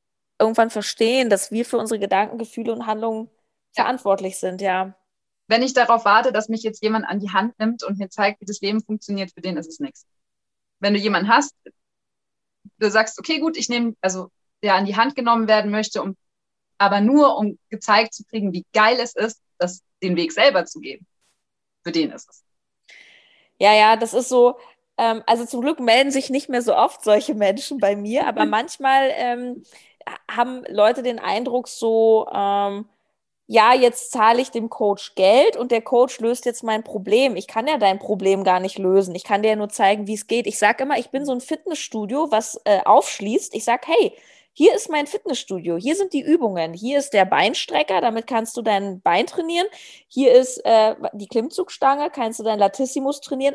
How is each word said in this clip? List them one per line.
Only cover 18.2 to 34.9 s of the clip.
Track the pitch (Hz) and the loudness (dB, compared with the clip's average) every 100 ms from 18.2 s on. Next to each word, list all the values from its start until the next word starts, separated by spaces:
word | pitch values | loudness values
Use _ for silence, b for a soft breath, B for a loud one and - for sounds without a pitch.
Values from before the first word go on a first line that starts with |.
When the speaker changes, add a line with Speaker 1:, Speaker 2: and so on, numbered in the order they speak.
Speaker 2:
kriegen, | 214 220 202 | -10 -6 -4
wie | 175 - | -6 -4
geil | 214 214 247 | 2 2 2
es | - - | -4 -4
ist, | 220 220 _ _ | -6 -6 _ _
das, | 180 185 _ _ | -6 -6 _ _
den | 190 170 | -4 -2
Weg | 170 | -2
selber | 196 277 190 165 | 2 2 2 -4
zu | - | -10
gehen. | 131 - _ _ _ _ _ _ _ _ | -16 -16 _ _ _ _ _ _ _ _
Für | - | -6
den | 165 156 | -2 -4
ist | - - | -6 -20
es. | _ _ _ _ _ _ b b b b b b _ | _ _ _ _ _ _ b b b b b b _
Speaker 1:
Ja, | 196 | 4
ja, | 214 214 220 | 8 6 4
das | 226 | 2
ist | 240 247 | -2 0
so, | 254 240 247 B B _ - | 4 4 4 B B _ -2
ähm, | 226 226 - | -2 -2 0
also | 233 | 0
zum | 233 254 | 0 -4
Glück | 254 320 | -4 -2
melden | 240 226 269 | 4 4 4
sich | 269 262 | 0 -2
nicht | 269 - | -4 -2
mehr | 254 | -4
so | 240 - | 0 2
oft | 294 - | 2 0
solche | - 208 208 | 2 2 2
Menschen | 220 202 208 - 277 | -2 0 0 -6 -2
bei | 202 202 | -2 -2
mir, | 208 247 - | -2 -2 -2
aber | 214 214 | -2 0
Speaker 2:
<laughs> | |
Speaker 1:
manchmal, | 208 294 - 269 269 262 | 0 -4 -4 2 2 2
ähm, | - 247 240 247 247 _ b b b - - - | -2 -4 -4 -8 -12 _ b b b -16 -16 -12
haben | 226 240 254 - | -2 -2 -2 -8
Leute | 202 208 240 | 2 2 4
den | 247 233 | -4 -4
Eindruck | - 196 247 240 233 | -4 -4 -2 -4 -6
so, | - 226 226 226 220 - | -4 0 4 6 4 2
ähm, | - 202 202 202 202 220 _ _ _ _ _ _ | -4 0 0 -2 -4 -12 _ _ _ _ _ _
ja, | 220 214 | 4 6
jetzt | 262 247 233 - | 6 4 2 -10
zahle | 254 220 240 | 2 4 4
ich | 254 | 0
dem | 233 226 | -6 -8
Coach | - 208 | -2 -2